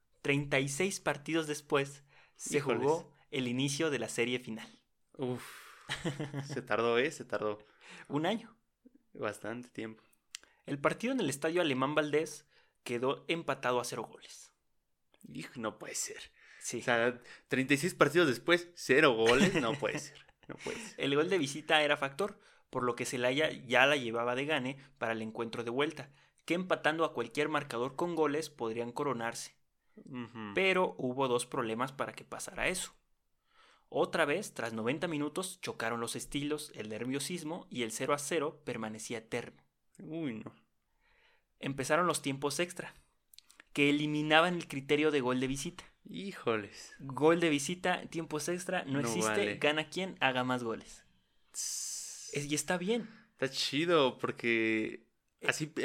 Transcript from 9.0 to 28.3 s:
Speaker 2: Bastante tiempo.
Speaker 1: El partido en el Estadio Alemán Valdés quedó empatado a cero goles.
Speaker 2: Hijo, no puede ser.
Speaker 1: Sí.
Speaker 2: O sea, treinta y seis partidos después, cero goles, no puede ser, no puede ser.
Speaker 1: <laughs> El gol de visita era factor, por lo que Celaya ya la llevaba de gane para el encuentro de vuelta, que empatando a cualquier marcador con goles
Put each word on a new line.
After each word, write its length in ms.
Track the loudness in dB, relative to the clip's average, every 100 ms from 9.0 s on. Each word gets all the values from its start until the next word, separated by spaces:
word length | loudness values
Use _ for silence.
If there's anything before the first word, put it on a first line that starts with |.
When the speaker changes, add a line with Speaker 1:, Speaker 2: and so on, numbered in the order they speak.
| _
Speaker 2:
Bastante 560 | -6 -6 -6 -8 -10 -10
tiempo. 340 | -12 -12 -12 _ _ _ -20 _ _ -10
Speaker 1:
El 140 | 0
partido 340 | 0 0 -2
en 60 | 0
el 100 | 0
Estadio 320 | 0 0 2
Alemán 340 | 2 2 2 2
Valdés 500 | 2 0 -2 -8 _ _ _ _
quedó 400 | -4 -2 0 -2 -2
empatado 520 | -4 -2 -2 0 0
a 60 | 0
cero 180 | -6
goles. 480 | -8 -12 -20 -20 -20 _ _ _ _ _ _ _ -16
Speaker 2:
Hijo, 200 | -12 -12 -6
no 200 | -8 -8
puede 180 | -8 -6
ser. 360 | -6 -8 -16 _ -20 -12
Speaker 1:
Sí. 200 | -6 -4
Speaker 2:
O 40 |
sea, 380 | 2 4 4 0 -12 -16 -2
treinta 260 | 0 4
y 40 | 2
seis 160 | 2
partidos 340 | 4 6 6 6
después, 420 | 4 4 2 2 -6
cero 380 | 6 8 8
goles, 400 | 8 8 8 6 4
no 120 | 0
puede 260 | 0 -2 -4
ser, 180 | -8 -18 -20 _ -14
no 80 | -10
puede 220 | -8 -8
ser. 160 | -10 -4
Speaker 1:
<laughs> 20 |
El 160 | 0 2
gol 140 | 2
de 80 | 2
visita 440 | 0 -4 2 4
era 140 | 4 2
factor, 420 | 0 -2 -4 -4 -20 _ -8
por 140 | -2
lo 120 | 0 0
que 100 | -2
Celaya 460 | 0 0 2 0
ya 340 | -2 2 6 6
la 100 | 6
llevaba 400 | 0 -2 0 -2
de 100 | 0
gane 320 | -2 -2 -8 -12 -6
para 160 | -2
el 80 | -2
encuentro 420 | -4 -6 -6 -4
de 60 | -4
vuelta, 420 | 0 0 -2 -14 _ _ _ -2
que 80 |
empatando 500 | -2 0 2 2 2 0
a 80 |
cualquier 360 | 0 -4 0 0
marcador 460 | 0 -2 -2 -2 -2
con 200 | -2 2
goles 340 | 2